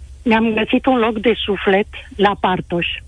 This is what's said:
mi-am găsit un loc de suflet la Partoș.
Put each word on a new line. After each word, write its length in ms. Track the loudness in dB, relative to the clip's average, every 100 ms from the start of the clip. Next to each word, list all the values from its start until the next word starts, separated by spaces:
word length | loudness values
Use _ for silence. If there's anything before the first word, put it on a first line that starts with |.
| -20 -6
mi-am 300 | 0 2 2
găsit 320 | 0 0 0 2
un 120 | 2
loc 200 | 2 0
de 140 | 0 0 -2
suflet 420 | -2 2 2 0 -8 -16 0
la 220 | 2 2
Partoș. 480 | 0 -2 -2 -4 -4 -8